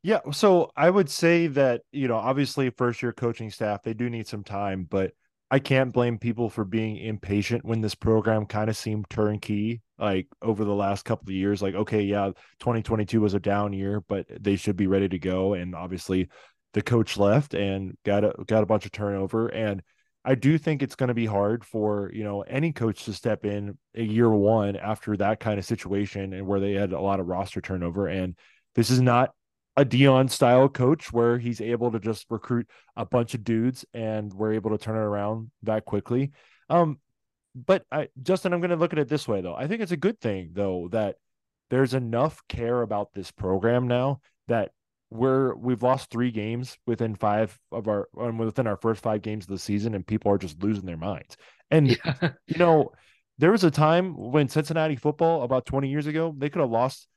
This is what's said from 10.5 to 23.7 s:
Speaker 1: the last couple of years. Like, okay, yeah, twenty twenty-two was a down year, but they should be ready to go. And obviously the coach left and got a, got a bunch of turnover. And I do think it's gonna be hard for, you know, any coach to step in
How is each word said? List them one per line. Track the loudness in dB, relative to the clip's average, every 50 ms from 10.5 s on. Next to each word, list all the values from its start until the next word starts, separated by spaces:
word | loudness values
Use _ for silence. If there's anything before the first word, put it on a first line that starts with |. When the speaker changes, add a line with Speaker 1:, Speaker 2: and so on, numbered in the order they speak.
| -2 0 0
Speaker 1:
the | -2
last | 0 0 0 -2 -2 -4 -4
couple | -6 -6 -6 -4
of | -8 -4
years. | -2 0 0 0 0
Like, | -2 -4 -2
okay, | -4 -4 0 0 0
yeah, | 0 0 0 0 -2 -2 -4 _ -18 _ _ _
twenty | -2 -2 -2 -2
twenty-two | -2 -2 -2 -2 -2 0 0 2
was | 2 2 0
a | 0
down | -2 0 0 0 -2 -4
year, | -4 -6 -4 -4 -4 -6
but | -4 -4 -6 -6 -6 _ -14 -4
they | 0 0 0
should | 0 0 -4 0
be | 0 2
ready | 2 2 2 2 0
to | -2 -4
go. | -4 -2 -2 0 0 0 -2
And | -2 -6 -8 -10
obviously | -10 -10 -8 -10 -10 -4 -2 0 0 0 -2 _ -20 -20 _ _ _ _ _
the | -4 -4
coach | 0 2 2 2 2 0 2 2
left | 4 6 6 4 2 0
and | -4 -4 -2 -2 -2 -4 -6 -8 -12 _ _
got | 0 0 2
a, | 2 0 0 -4 -4
got | 2 2 2
a | 4
bunch | 4 0 0 0
of | -6
turnover. | -8 -6 -6 -4 -4 -4 -4 -2 -2 -2 -2 -2
And | -4 -4 -4 -4 -4 -6 -10 _ _ _ _ _ _ _ _
I | 0 0
do | 4 4 2 2
think | 4 2 -2 -2 -2
it's | -4 -6 -2
gonna | -2 -2 0 0
be | 0 -2
hard | 0 2 2 2 2 0 -2 -6
for, | -6 -4 -2 0 0 0 -2 -4 -6 -8
you | -8
know, | -8 -6 -6 -6
any | -8 -4 -4 -2 -2 -2
coach | -2 0 -2 -2 -2 -2 -8
to | -10
step | -10 -4 -2 -4 -4 -2 -2
in | -4 -4 -4 -6 -10